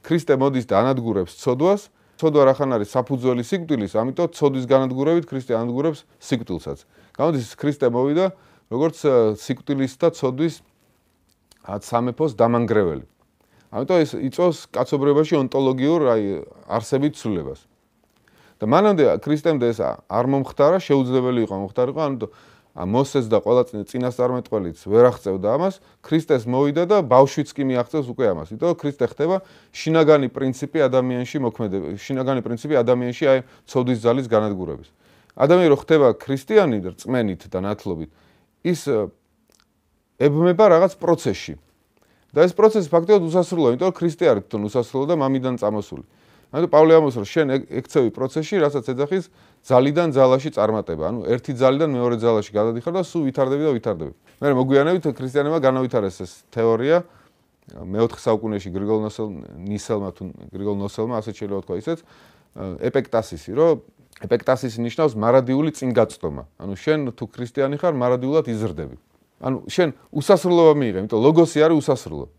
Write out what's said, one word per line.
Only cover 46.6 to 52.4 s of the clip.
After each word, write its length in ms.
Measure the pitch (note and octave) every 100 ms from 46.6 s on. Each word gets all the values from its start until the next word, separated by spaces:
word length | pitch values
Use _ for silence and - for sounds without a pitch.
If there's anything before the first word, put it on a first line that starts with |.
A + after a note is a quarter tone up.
| E3+
პავლე 220 | D3 D#3+ D#3+
ამბობს, 200 | D3 A#2+
რომ 100 | G2
შენ 200 | E3 D3
ეკ-, 180 | C3 -
ექცევი 400 | A#2+ - D3+ A#2+
პროცესში, 440 | - C3 D#3 D3+ G3
რასაც 300 | D3 C#3 A#2
ეძახის 380 | B2+ C#3+ F#3 E3+ _ _ _ -
ძალიდან 420 | B2+ C3+ D3+ E3+
ძალაში 380 | C3 C3 C3 C#3
წარმატება. 520 | G#2 G#2+ G#2+ F#2 D#2
ანუ 160 | D#2+ A#2
ერთი 280 | F2+ A#2+ -
ძალიდან 360 | B2 C3 C#3 D#3+
მეორე 240 | B2+ B2 A#2+
ძალაში 360 | A#2 A2